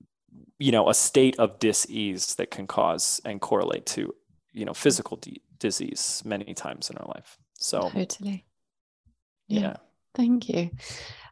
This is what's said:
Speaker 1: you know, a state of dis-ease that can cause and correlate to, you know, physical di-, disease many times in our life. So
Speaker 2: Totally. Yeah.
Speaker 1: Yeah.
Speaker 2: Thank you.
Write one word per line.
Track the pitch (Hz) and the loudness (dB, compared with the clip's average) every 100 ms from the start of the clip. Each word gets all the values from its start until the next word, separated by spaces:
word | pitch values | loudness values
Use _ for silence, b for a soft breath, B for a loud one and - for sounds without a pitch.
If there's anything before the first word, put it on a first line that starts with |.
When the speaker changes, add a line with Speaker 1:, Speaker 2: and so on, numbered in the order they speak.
| - _ _ - - - | -20 _ _ -20 -20 0
Speaker 1:
you | 143 | 4
know, | - - | 6 6
a | |
state | - - 139 131 127 | 4 6 6 6 6
of | 110 104 | 2 4
dis-ease | 110 - - 110 101 92 - - | 2 2 0 -2 -4 -2 -4 -4
that | 92 | -6
can | - 95 | -6 -4
cause | - 85 82 - - - | 0 2 2 0 -2 -4
and | 101 | -6
correlate | - 101 85 - - | 0 0 2 -2 -4
to, | - 101 - _ _ _ | -6 -6 -8 _ _ _
you | 113 104 | -10 -8
know, | 82 | 2
physical | 147 - - - | 4 4 -2 -10
di-, | - - _ - | -12 -18 _ -4
disease | 110 - - - - - 110 | -4 -2 -6 -4 -4 -4 -4
many | 101 101 | -6 -6
times | - 71 - - | -10 -10 -8 -10
in | - | -10
our | - | -12
life. | - - _ _ | -14 -16 _ _
So | - - - 90 | -8 -4 -2 -2
Speaker 2:
Totally. | 202 185 - 202 185 _ _ _ _ _ _ _ _ _ _ - | -2 -4 -6 -8 -8 _ _ _ _ _ _ _ _ _ _ -4
Yeah. | 208 | -2
Speaker 1:
Yeah. | 196 - _ _ _ | -2 -6 _ _ _
Speaker 2:
Thank | - 240 247 - | 0 4 4 2
you. | 175 170 B B B B B B | -2 -2 B B B B B B